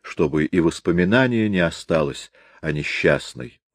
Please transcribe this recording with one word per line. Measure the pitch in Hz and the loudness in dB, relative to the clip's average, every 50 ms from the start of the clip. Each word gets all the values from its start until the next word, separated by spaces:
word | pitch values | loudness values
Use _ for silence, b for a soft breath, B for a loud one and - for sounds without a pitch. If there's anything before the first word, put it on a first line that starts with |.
чтобы | _ - - - 85 73 69 78 78 | _ -12 -2 0 0 0 2 0 -2
и | - - 92 | 2 0 2
воспоминания | 80 82 - - _ 92 85 87 90 92 110 127 131 127 120 113 110 107 | 2 2 0 -2 _ 0 2 2 2 4 4 4 4 2 2 0 0 0
не | 101 92 | 2 2
осталось | 85 82 82 - - - 87 80 76 69 65 - - - b b b b b b | 0 0 -2 -6 -4 -2 0 0 0 -2 -4 -10 -16 -20 b b b b b b
о | - 80 | -6 -4
несчастной | 76 73 69 - - - - 85 76 67 - - - 58 62 62 - _ _ _ | -4 -4 -4 -6 -6 0 2 2 2 2 -2 -10 -14 -14 -14 -14 -16 _ _ _